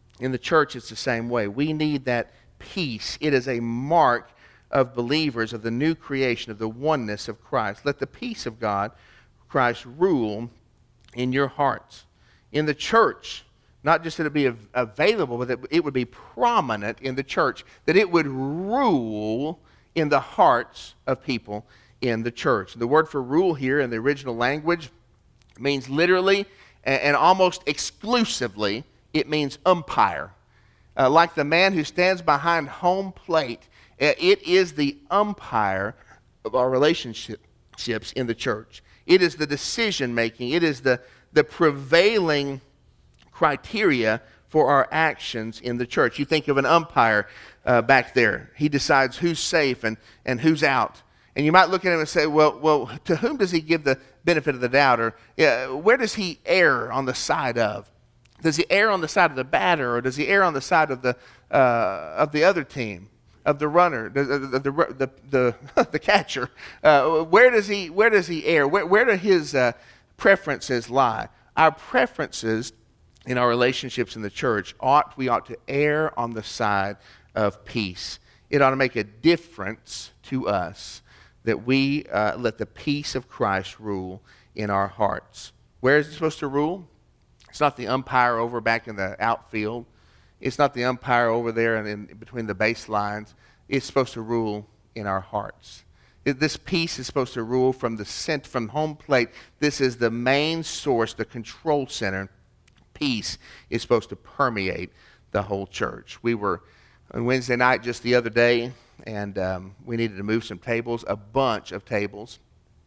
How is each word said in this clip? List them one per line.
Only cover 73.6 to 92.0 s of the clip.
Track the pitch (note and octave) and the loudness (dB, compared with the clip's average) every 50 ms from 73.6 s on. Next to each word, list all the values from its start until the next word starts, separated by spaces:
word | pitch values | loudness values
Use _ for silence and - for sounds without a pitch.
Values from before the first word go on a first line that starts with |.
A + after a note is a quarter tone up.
| B2 C3 B2+ - - - - B2 A2+ - - | 2 2 0 -2 -8 -8 -4 -4 -6 -6 -6
in | A2+ | -10
the | G#2 G2 | -10 -10
church | - - C#3+ B2+ A2 G2+ F#2 - - - | -8 -4 -2 0 0 0 -4 -6 -10 -4
ought, | - B2+ C#3+ D3 - - - | 0 2 2 2 2 0 -6
we | C#3 C3 | -6 -2
ought | B2+ A#2 F#2+ - | 0 0 -2 -2
to | - A2+ - _ | -6 -16 -16 _
err | - C#3 C#3+ D3 D3+ D3 D#3 D#3 D3+ - - | -6 -2 0 0 0 0 0 -2 -2 -2 -4
on | A#2+ A#2 A2+ | -6 -4 -6
the | A2 G#2 | -8 -10
side | - - - A2+ G#2 G2+ G2 F#2+ G2+ G2+ _ _ - - - _ _ - | -10 -6 -2 0 0 0 0 0 -2 -6 _ _ -20 -20 -20 _ _ -4
of | A2 G#2+ G2+ - - - | 0 0 0 -2 -4 -16
peace. | - - A#2 G#2 F#2 F2 - - - - - _ _ _ _ _ - | -8 -6 -4 -4 -4 -6 -10 -12 -12 -14 -16 _ _ _ _ _ -2
It | - C#3 | 0 2
ought | C#3 C3 | 4 4
to | C3+ | 2
make | C3+ C3+ B2 - | 2 -2 -2 -2
a | A#2 G#2 | -4 -6
difference | G#2 G#2 - - E3 E3+ E3 - - - G#2+ F#2+ G2 A2+ - _ - - - - - _ _ - | -6 -8 0 2 2 2 2 0 -14 -14 -10 -10 -10 -10 -12 _ -16 -14 -14 -14 -16 _ _ -12
to | - C3+ B2+ - | -8 -6 -4 -2
us | G2+ G2+ F#2 F2 E2+ G2+ - - - - - _ _ - - - - _ _ - | -2 -2 -2 -4 -6 -10 -14 -16 -16 -16 -18 _ _ -20 -20 -20 -20 _ _ -4
that | A2+ G#2+ - A2+ | -2 -2 -2 0
we, | B2 C3 C3+ C3+ C#3 C#3+ D3+ - | 0 2 2 2 0 -2 -4 -4
uh, | - - G#2 G#2+ G2+ - | -4 -2 0 0 0 -2
let | A#2+ A#2+ A2+ G#2+ | -2 -4 -4 -4
the | - G#2+ | -4 -10
peace | - - - - D3+ C#3+ D3 D3 - - | -12 -10 -8 -4 -4 -4 -4 -4 -6 -8
of | C3 - | -8 -10
Christ | _ - - B2 G2+ G2 F#2+ F#2 - - - | _ -6 -4 -2 0 0 -2 -4 -6 -14 -12
rule | G#2+ G#2+ G2+ F#2+ F#2 F#2 F#2 G#2+ _ _ - _ _ _ - | -8 -8 -6 -6 -8 -10 -12 -16 _ _ -20 _ _ _ -8
in | - G#2+ G2+ | -6 -4 -2
our | G2+ G2 G2 | 0 0 0
hearts. | G2 - A2 G#2 G2 - - - _ - - - - _ _ _ _ _ - | -2 -2 -2 -2 -2 -2 -4 -10 _ -20 -20 -20 -20 _ _ _ _ _ -2
Where | C3 B2+ C#3+ | 2 4 4
is | D3+ C#3+ | 4 2
it | D3+ D#3 | -2 -8
supposed | D3+ D#3+ D#3+ D3+ - | -4 -4 -4 -4 -4
to | D#3 | -8
rule? | C#3 C3+ C#3+ D3 D#3+ F#3 F#3+ E3+ _ _ _ _ _ _ _ _ _ _ _ - - | -4 -2 -2 -2 -2 -4 -8 -12 _ _ _ _ _ _ _ _ _ _ _ -20 -16
It's | - - | -4 0
not | D3+ C#3+ - | 0 0 0
the | - B2 | -2 -4
umpire | G2+ C3 C3+ C3 - C3 B2+ B2 B2 A#2+ | -2 -2 -2 -2 -2 0 2 2 2 2
over | A2+ A#2 A#2+ B2 A#2 | 0 -2 -2 -4 -2
back | A2 A2+ A2+ A2+ - | 0 0 0 0 -2
in | A#2 G#2+ | -8 -6
the | G2 F#2+ F#2+ - - G#2+ | -6 -6 -6 -4 -2 -2
outfield. | A#2 A2+ - - - - A2 G#2+ G#2+ A#2 A#2+ A#2 _ _ _ _ _ _ _ _ _ _ - | -2 -2 -2 -6 -8 -6 -4 -4 -4 -6 -8 -12 _ _ _ _ _ _ _ _ _ _ -8
It's | - B2+ - | -8 -6 0
not | - C#3+ C#3 - | 0 0 0 0
the | B2 A#2+ | -2 -2
umpire | B2+ B2+ A#2 - C3+ B2 A#2+ A#2+ A2+ | -2 -2 -4 -2 0 2 2 2 2
over | A2+ A#2+ A#2 A#2 | 0 0 -2 -2
there | A2+ A2+ A#2 A2+ A2+ | -2 0 0 0 0
and | A2 G#2 | -2 -4
in | G#2 G#2 G#2 | -6 -8 -10